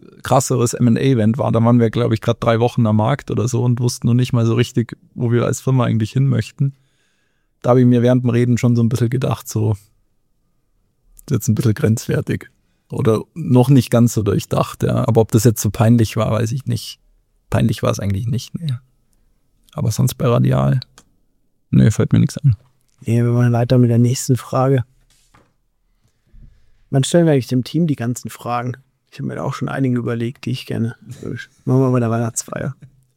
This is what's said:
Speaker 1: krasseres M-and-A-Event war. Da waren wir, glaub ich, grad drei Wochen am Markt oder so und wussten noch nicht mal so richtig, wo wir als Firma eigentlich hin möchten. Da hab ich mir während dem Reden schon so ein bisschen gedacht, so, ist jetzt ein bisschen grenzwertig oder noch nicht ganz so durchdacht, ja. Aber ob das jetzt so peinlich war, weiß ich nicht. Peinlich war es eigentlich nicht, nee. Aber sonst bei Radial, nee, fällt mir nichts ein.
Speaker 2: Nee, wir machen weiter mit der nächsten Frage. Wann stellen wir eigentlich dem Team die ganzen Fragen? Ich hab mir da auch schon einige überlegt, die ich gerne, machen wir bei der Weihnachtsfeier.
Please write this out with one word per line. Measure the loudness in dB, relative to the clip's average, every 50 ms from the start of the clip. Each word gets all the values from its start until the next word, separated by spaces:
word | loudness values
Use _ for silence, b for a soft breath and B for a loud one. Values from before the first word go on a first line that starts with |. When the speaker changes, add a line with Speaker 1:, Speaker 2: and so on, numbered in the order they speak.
| -18 -20 -20 -12
Speaker 1:
krasseres | -4 0 0 0 2 0 0 0 0 0 0
M-and-A-Event | 2 2 2 4 2 2 2 2 2 2 2 0
war. | 0 -2 0
Da | 0 2
waren | 2 4 4 4
wir, | 2 2
glaub | 0 0 0 0
ich, | -2 -2
grad | -2 -4 -2 -2
drei | 0 0 0 2
Wochen | 0 0 0 0 0
am | 2 2
Markt | 2 2 0 -2 -4 -4 -6
oder | -4 -4 -4 -2
so | -2 -2
und | 0 0 0 0
wussten | -2 -4 -4 -2 -2
noch | 0 2
nicht | 2 0 0
mal | 0 0 2
so | 2 2
richtig, | 0 0 -2 -2 -4 -4 -4 -8 _ _ _ -10
wo | -6 -4 0
wir | 0 0 0
als | 0 -4 -4
Firma | -2 -2 0 0 0
eigentlich | 0 0 -2 -2 -2
hin | -2 0 0 0
möchten. | 0 -2 -2 -6 -4 -4 -4 -4 -4 _ _ _ _ _ _ _ _ _ _ _ _ _ _ _ _ _
Da | 0 2
hab | 4 4
ich | 4
mir | 4 4 4
während | 4 2 2 2 2
dem | 0
Reden | 0 2 2 2 0 0
schon | 2 2 2
so | 2
ein | 2 0
bisschen | 0 0 -2 -2
gedacht, | -2 -2 -2 -4 -4 -6 -8 -8
so, | -6 -4 -2 -2 -4 -4 _ _ _ _ _ _ _ _ _ _ _ _ _ _ _ _ _ _ _ _ _ _ _ _ _ _ _
ist | -18 -8 -4
jetzt | -4 -2 0 0
ein | 0
bisschen | 0 2 0 0
grenzwertig | 0 0 0 0 0 -2 -4 -4 -4 -2 -4 -6 -8 -8 -14 _ _ _ _ _ _ _ -12
oder | -8 -2 0 0 0 0 -2 _ -14
noch | -10 -2 2 4 4 6 6
nicht | 6 4 4 4
ganz | 2 4 4 4 2
so | 0
durchdacht, | -2 0 -2 -2 -2 -2 -2 -4 -4 -4 -6 -6 -4
ja. | -2 -2 -2 0 0
Aber | 2 2
ob | 2 2
das | 2 2 2
jetzt | 2 0 0
so | -4 -4
peinlich | 0 2 2 4 4 4 2 0 0
war, | -4 -2 -2
weiß | -2 -2 -2 -4
ich | -4 -6 -6
nicht. | -6 -6 -6 -8 -12 -18 _ _ _ _ _ _ _ _ _ _ -4
Peinlich | -2 0 0 0 -2 -2
war | -2 -4
es | -4 -2
eigentlich | -4 -4 -4 -4 -4 -4
nicht, | -6 -6 -6 -8 -12 -8
nee. | -6 -6 -6 -8 _ _ _ _ _ _ _ _ _ _ _ _ _ _ _ _ _ _
Aber | -10 -6 -4 -4
sonst | -2 0 -2 -2 -2
bei | -2 0
Radial, | 0 2 2 2 2 2 2 2 0 0 -2 -4 _ _ -20 _ _ _ _ _ _ _ _ _ _ _ _ _ 0
nee, | 2 4 4 4
fällt | 4 2 0 2
mir | 2 2
nichts | 2 0 -2 0
ein. | 0 0 0 0 _ _ _ _ _ _ _ _ -4
Speaker 2:
Nee, | -2 0 0
wir | 2 2
machen | 2 2 2 2
weiter | 2 0 2 2 4
mit | 4 4 4
der | 4 4
nächsten | 2 2 0 -2 -2 -2 -2
Frage. | -2 -2 -4 -2 0 2 2 2 0 -2 _ _ _ _ _ _ _ _ _ _ _ _ _ _ _ _ _ _ _ _ _ _ _ _ _ _ _ _ _ _ -20 -20 -20 _ _ _ _ _ _ _ -2
Wann | 0 0 0
stellen | 2 2 2 4
wir | 4
eigentlich | 2 0 0 0
dem | -2 -2 -2
Team | -2 -2 -2 0
die | 0 -2
ganzen | -2 -4 -6 -6 -8 -10 -16
Fragen? | -16 -12 -8 -6 -6 -6 -6 -6 -10 -10 _ _ _ _ _ _
Ich | -14 -12
hab | -10
mir | -10 -8
da | -8
auch | -8 -8 -6
schon | -6 -8 -6
einige | -4 -2 -2 -2 -2 -2
überlegt, | -4 -4 -6 -4 -6 -6 -8 -8 -8
die | -8
ich | -8 -8 -8
gerne, | -8 -6 -4 -4 -6 -6 _ -18 -20 -18 -14 -12 -12 -12 -12 -14 _ _ _ -4
machen | 0 2 2
wir | 2 2
bei | 0 0
der | 0 0
Weihnachtsfeier. | -2 -2 -4 -4 -6 -10 -10 -10 -10 -8 -8 -8 -10 _ -20 -20 _ _ _ _ _